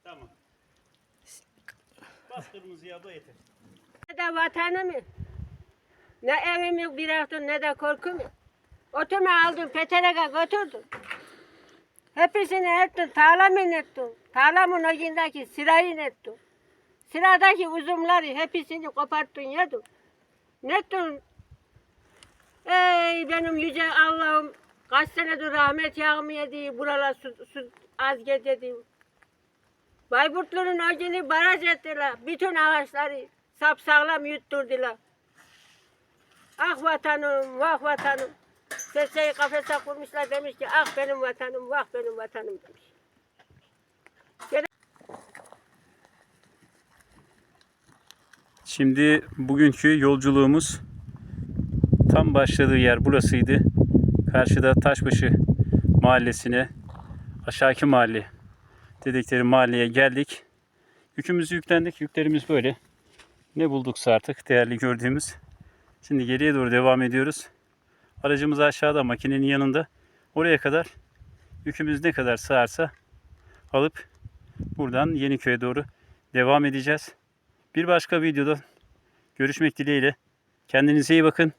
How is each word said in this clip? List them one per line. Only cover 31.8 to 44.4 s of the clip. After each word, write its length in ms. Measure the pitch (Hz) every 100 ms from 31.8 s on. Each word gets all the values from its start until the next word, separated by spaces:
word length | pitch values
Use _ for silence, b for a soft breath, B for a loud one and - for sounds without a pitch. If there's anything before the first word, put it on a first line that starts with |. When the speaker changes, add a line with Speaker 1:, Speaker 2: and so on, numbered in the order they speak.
| 311 294 285 240 240
Speaker 2:
Bütün 280 | 330 381 330
ağaçları 720 | 311 311 285 285 294 277 247 _ _ _
sapsağlam 680 | 302 302 - 294 302 320 294
yutturdular. 720 | 302 _ 285 254 254 254 226 _ _ _ _ _ _ _ _ _ _ _ _ _ _ _ -
Ah 260 | 320 302
vatanım, 760 | 320 302 311 294 294 277 262 254
vah 240 | 311 311
vatanım. 460 | 294 285 277 269 262 - _ _ _
Serçeyi 640 | - - 294 294 311 302
kafese 400 | 277 285 294 277 294 277
kurmuşlar, 440 | 285 294 294 277
demiş 240 | 277 285 247
ki, 100 | 269
"Ah 240 | 302 302 -
benim 240 | 277 277
vatanım, 480 | 254 247 254 254 247
vah 160 | 285 247
benim 240 | 247 233 226
vatanım." 420 | 220 233 214 190 _
demiş. 140 | _ _ _ _ _ _ _ _ _ _ _ _ _ _ _ _ _